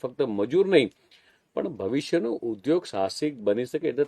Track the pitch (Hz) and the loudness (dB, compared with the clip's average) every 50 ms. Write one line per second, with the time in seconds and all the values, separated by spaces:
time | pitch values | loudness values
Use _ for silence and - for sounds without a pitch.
0 | - 123 123 - 139 120 104 101 104 120 143 185 196 190 190 156 123 95 - _ | -8 -8 -4 -2 -2 -2 0 -2 -2 2 2 2 4 6 6 6 6 4 -2 _
1 | _ _ - _ _ _ _ _ _ _ _ - - 196 139 95 98 98 123 147 | _ _ -20 _ _ _ _ _ _ _ _ -6 -6 -4 -6 -6 -4 -2 -2 -2
2 | - - - 170 214 117 113 - - 120 110 101 - 135 160 180 - - - 98 | -2 0 -2 0 0 -2 -4 -4 -4 -6 -6 -4 0 0 0 0 0 -2 -2 -2
3 | 95 95 - - 147 151 147 117 104 101 104 117 123 120 - 151 165 147 120 135 | -2 -2 -2 -4 -4 -4 -4 0 0 2 2 2 0 -2 -4 -2 -2 -2 0 0
4 | 143 | 0